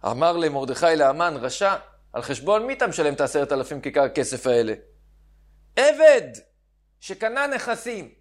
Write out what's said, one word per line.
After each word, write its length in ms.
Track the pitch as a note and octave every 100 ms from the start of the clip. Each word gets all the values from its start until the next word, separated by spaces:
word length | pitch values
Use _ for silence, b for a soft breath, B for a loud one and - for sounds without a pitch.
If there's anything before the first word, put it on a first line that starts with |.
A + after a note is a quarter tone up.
אמר 320 | G2+ A#2+ E3 F3
למרדכי 600 | D#3+ C#3 C3+ B2 E3+ D#3+
להמן, 400 | C#3 D3+ F3 C#3+
רשע, 380 | B2 - G3 G3 - _ _
על 100 | A#2+
חשבון 440 | A#2 B2+ C#3+ G#3+ A#3+
מי 60 |
אתה 140 | C4+ B3+
משלם 280 | C#3 D3+
את 60 | C#3
עשרת 320 | C3+ D3 C#3
אלפים 280 | C#3 B2+ C#3+
כיכר 280 | C3+ C#3+ C#3
כסף 380 | C3+ B2 B2+ C3
האלה? 280 | A#2+ A2+ G#2+ - _ _ _ _ _ _ _ _ -
עבד 520 | C#4 D4 D#4 C4+ - A2+ _ _ _ _ _ _
שקנה 460 | - F#3+ A3 B3 C#4+
נכסים. 680 | B3+ B3 A3+ A#3 A3 C3+ _